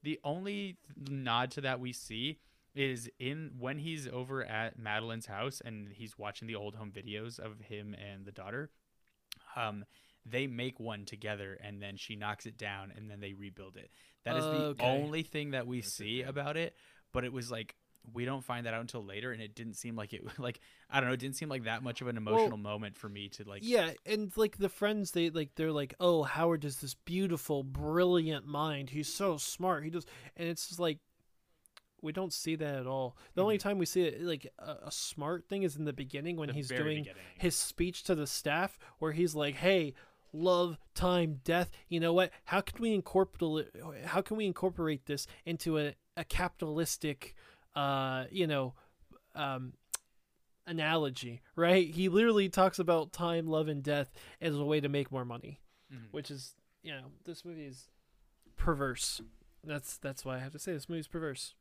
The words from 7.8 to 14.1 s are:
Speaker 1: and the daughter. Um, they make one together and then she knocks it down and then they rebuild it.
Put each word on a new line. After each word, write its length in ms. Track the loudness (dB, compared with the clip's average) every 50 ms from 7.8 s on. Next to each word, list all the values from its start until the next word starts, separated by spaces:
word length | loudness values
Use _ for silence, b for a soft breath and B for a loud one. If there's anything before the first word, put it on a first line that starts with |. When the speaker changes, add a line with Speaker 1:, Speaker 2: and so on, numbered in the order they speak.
| -10 -10 -10
Speaker 1:
and 300 | -12 -12 -12 -12 -14 -14
the 80 | -14 -14
daughter. 360 | -12 -12 -8 -8 -8 -8 -10 _ _ _ _ _ _ _ _ _ _ _ _ -16 -16 -16 -12 -6
Um, 300 | -4 -4 -2 -4 -6 -12 b b b b b b b b
they 200 | -4 -2 -2 -2
make 320 | -2 -2 -4 -4 -4 -4 -6
one 280 | -8 -8 -8 -8 -10
together 520 | -12 -14 -10 -6 -6 -6 -4 -6 -10 -10 -12 -12
and 180 | -12 -12 -10
then 140 | -10 -10 -10
she 220 | -12 -10 -10 -8 -6
knocks 280 | -4 -4 -6 -6 -8
it 120 | -14 -12 -8
down 340 | -8 -6 -6 -8 -10 -12 -12 -14
and 120 | -14 -12
then 120 | -12 -10
they 100 | -10 -10 -10
rebuild 440 | -10 -12 -14 -14 -14 -18 -18 -16 -18
it. 140 | -20 -20 b b b b